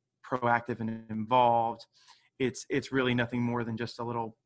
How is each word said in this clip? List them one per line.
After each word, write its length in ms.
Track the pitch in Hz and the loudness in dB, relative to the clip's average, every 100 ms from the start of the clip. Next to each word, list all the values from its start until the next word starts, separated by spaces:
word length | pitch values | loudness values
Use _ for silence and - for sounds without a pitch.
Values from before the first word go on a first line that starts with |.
| _ _ - | _ _ -6
proactive 520 | 127 120 117 117 113 | 0 2 2 0 -4
and 280 | 110 113 113 | -4 -6 -8
involved, 760 | 110 107 127 120 117 113 113 - _ - - _ - | -8 2 4 6 4 0 -4 -14 _ -20 -20 _ -4
it's, 260 | 127 - - | -2 -2 -4
it's 220 | 139 120 | -4 0
really 240 | 135 127 123 | 0 2 2
nothing 260 | 120 123 | 0 0
more 220 | 120 120 | 0 -2
than 140 | 117 110 | -2 -4
just 220 | 113 - | -6 -6
a 40 | |
little 320 | 117 120 113 - | -6 -4 -6 -10